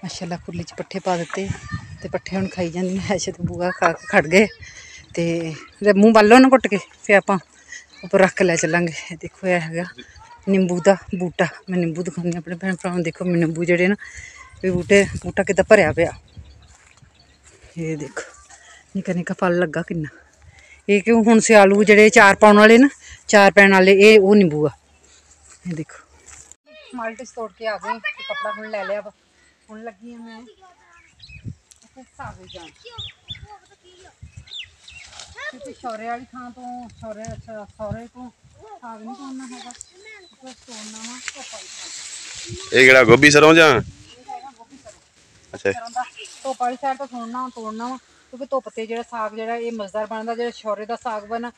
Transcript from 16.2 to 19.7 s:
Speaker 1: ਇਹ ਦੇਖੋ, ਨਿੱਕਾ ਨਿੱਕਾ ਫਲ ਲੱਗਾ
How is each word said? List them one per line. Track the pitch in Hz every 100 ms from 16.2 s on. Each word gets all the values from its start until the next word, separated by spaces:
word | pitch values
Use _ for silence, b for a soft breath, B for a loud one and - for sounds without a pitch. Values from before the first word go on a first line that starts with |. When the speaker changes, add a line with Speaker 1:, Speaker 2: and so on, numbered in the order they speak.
| _ - - _ _ _ _ _ _ _ _ _ _ _ _ -
Speaker 1:
ਇਹ | 160 156
ਦੇਖੋ, | 147 - - - _ b b b _ 196
ਨਿੱਕਾ | 185
ਨਿੱਕਾ | 175 170 185
ਫਲ | 185 175
ਲੱਗਾ | 175